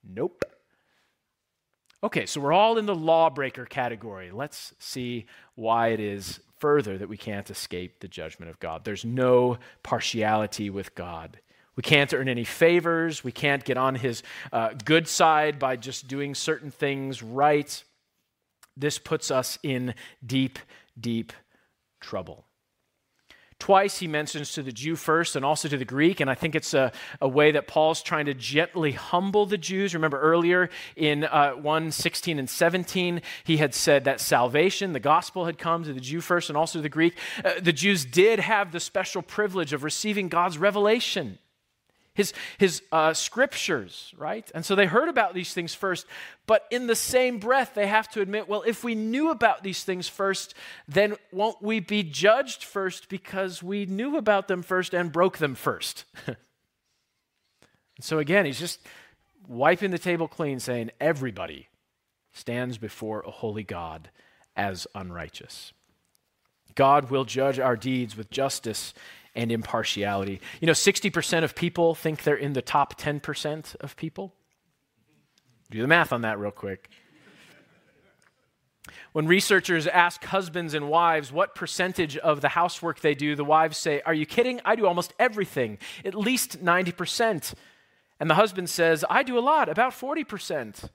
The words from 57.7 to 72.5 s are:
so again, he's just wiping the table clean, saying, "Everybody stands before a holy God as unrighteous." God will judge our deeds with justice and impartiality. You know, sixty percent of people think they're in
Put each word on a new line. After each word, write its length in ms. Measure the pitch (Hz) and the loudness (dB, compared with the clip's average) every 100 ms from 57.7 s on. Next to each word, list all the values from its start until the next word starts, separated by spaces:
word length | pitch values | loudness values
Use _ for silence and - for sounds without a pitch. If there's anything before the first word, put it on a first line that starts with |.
| _ _ _ | _ _ _
so 180 | - 156 | -4 -2
again, 260 | 151 196 165 | 2 2 2
he's 140 | 120 | -2
just 260 | 170 - - - - _ _ _ - | -8 -10 -16 -20 -20 _ _ _ -14
wiping 440 | 120 143 180 196 | 2 4 4 0
the 60 | 175 | -2
table 300 | 180 170 - | 0 0 -2
clean, 320 | - 156 131 | -4 -4 -4
saying, 320 | 120 120 113 _ | -4 -4 -4 _
"Everybody 680 | 151 156 131 98 85 71 - _ _ _ _ _ _ | 0 0 -2 -6 -10 -12 -20 _ _ _ _ _ _
stands 440 | - - 120 123 117 | -18 -8 -6 -4 -6
before 440 | 107 - 110 107 | -10 -10 -8 -8
a 100 | - | -10
holy 320 | - 113 107 | -8 -6 -6
God 460 | 101 90 85 80 76 _ _ _ _ - | -8 -10 -10 -12 -18 _ _ _ _ -6
as 280 | 101 92 - | -4 -6 -12
unrighteous." 760 | - 92 87 80 - - - - _ _ _ _ _ _ _ _ _ _ - | -12 -12 -12 -12 -14 -18 -20 -20 _ _ _ _ _ _ _ _ _ _ 2
God 340 | 135 147 131 | 6 6 4
will 140 | 135 | -2
judge 340 | 113 117 139 127 | -2 0 0 2
our 200 | 131 117 | 0 0
deeds 400 | 127 127 120 104 | -2 -4 -4 -10
with 120 | 107 | -10
justice 640 | - 135 - 113 107 - - - - _ | -2 -2 -2 -6 -8 -10 -16 -20 -20 _
and 160 | - 117 | -6 -2
impartiality. 920 | 117 107 - 110 - 101 101 98 98 - - | -2 -2 -2 -2 -2 -2 -2 -4 -8 -12 -2
You 80 | 160 | 2
know, 60 | |
sixty 360 | 156 - 196 202 | 4 4 2 -2
percent 360 | 170 - 170 160 | -2 0 0 0
of 100 | - | -2
people 400 | 175 175 170 160 | -4 2 2 2
think 280 | 160 156 | -4 -2
they're 120 | - 147 | 0 0
in 160 | 143 | 0